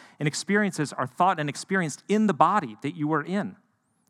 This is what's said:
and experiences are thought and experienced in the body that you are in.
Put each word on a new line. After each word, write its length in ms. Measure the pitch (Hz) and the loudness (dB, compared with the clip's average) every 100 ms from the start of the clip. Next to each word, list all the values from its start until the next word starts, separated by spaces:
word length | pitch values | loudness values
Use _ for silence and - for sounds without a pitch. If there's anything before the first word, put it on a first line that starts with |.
| - - | -18 -6
and 80 | 147 | -4
experiences 640 | - - 202 202 156 143 | -4 0 0 0 -2 -4
are 160 | - 127 | -4 -4
thought 320 | - 185 170 | 2 2 2
and 80 | 147 | -2
experienced 560 | - - 190 156 - - | -6 -2 -2 -2 -4 -2
in 180 | 214 214 | 2 2
the 60 | |
body 440 | 139 160 208 127 104 | 4 4 2 -2 -6
that 120 | 143 | -8
you 200 | 175 147 | -4 0
are 100 | 156 | 0
in. 320 | 156 202 110 - _ _ _ _ | 0 -4 -4 -10 _ _ _ _